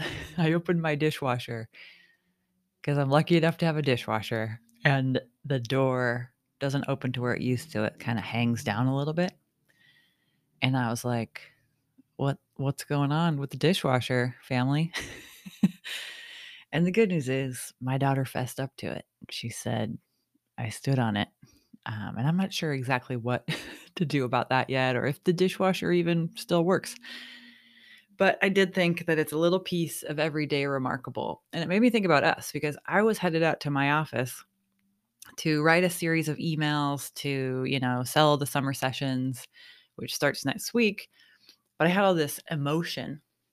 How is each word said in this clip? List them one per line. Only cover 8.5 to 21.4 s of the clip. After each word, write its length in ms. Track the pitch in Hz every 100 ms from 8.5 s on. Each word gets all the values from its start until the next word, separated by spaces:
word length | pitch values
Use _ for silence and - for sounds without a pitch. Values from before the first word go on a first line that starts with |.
| 117
down 240 | - 104 127
a 80 |
little 200 | 135 143
bit. 180 | 160 180 - _ _ _ _ _ _ _ _ _ _ _ -
And 160 | 131 131
I 140 | 117
was 160 | 120 123
like, 340 | 117 113 - - _ _ _ _ _ _ -
"What, 200 | 139 139 _ -
what's 280 | 135 -
going 280 | - 143 139
on 280 | 151 170 143
with 80 | 139
the 80 | 131
dishwasher, 800 | 151 190 143 127 - 127 123 -
family?" 500 | - 127 127 143 160 - - - - - 190 -
<laughs> 100 | - - - - - - - - - - -
And 160 | 147 175
the 60 |
good 160 | 185 220
news 220 | 175 127
is 420 | 135 135 123 - -
my 160 | 127 131
daughter 300 | 139 135 127
fessed 340 | - 127 -
up 160 | 135 -
to 120 | 87
it. 140 | - - _ -
She 180 | - 117
said, 480 | - 117 113 110 117 _ _ _ _ _ -
"I 100 | 110
stood 300 | - - 135
on 180 | 117 101
it." 120 | - _